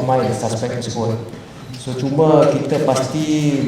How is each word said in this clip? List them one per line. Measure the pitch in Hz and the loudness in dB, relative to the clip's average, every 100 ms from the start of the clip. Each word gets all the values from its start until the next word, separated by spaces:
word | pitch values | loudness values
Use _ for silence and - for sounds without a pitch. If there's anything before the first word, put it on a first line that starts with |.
| 127 | 0
mind | 131 113 | 2 0
suspek | 117 113 113 123 120 | -2 -2 -2 -4 -6
tersebut. | 110 110 113 110 - - - - - - | -6 -4 -2 -4 -8 -14 -16 -16 -16 -12
So, | 131 127 | -8 -4
cuma | 135 147 156 151 139 139 | 0 2 6 6 6 2
kita | 143 147 135 | 0 0 2
pasti | 131 127 156 151 151 147 139 | 0 0 -2 0 2 2 2